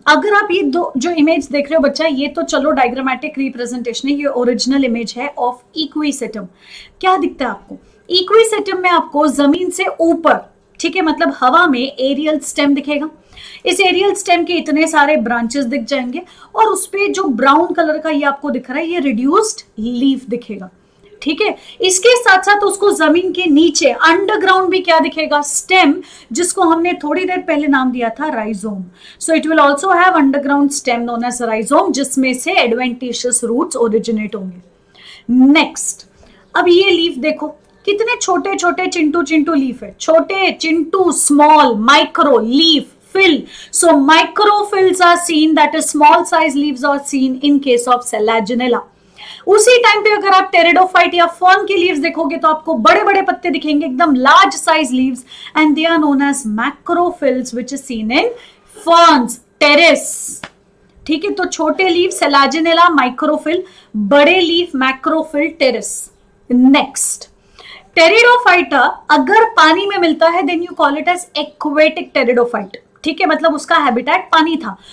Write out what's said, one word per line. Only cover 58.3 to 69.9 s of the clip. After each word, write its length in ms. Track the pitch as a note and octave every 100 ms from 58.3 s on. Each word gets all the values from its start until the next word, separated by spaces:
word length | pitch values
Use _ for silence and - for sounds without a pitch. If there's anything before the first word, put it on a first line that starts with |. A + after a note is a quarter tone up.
| A#4 - _ _ - -
ferns, 480 | E4+ D#4+ C#4+ A#3+ - _ _
terrace, 800 | D4 D4 E4+ C#4 - - - - - _ _ _ _ _ -
ठीक 180 | D4+ G4+
है। 60 |
तो 140 | D4+ F4+
छोटे 440 | - D#4 D4+ F#4
leaf 220 | E4+ F4+
Selaginella, 800 | - D4 C#4 C4+ D4 E4 E4 F4 D4+
microphyll, 580 | B3+ B3+ D4+ D4+ D4+ F4 F#4 - _ G#3+
बड़े 420 | G3+ C#4+ D4 F#4
leaf 360 | E4+ E4+ F4 C4
macrophyll, 720 | C4 C4 D#4+ D#4+ - C#4+ D4+ -
terrace। 500 | C4 G#3+ - - - _ _ _ _
Next, 800 | B3 C4 C#4+ - - - - - _ _ _ - - _ -
pteridophyta 920 | E4 A4 A#4+ B4 A4+ F4+ C#4 C#4+ C#4 - -
अगर 360 | D4+ C4 G#4+ A4+
पानी 400 | G4+ D#4 E4+
में 120 | G4+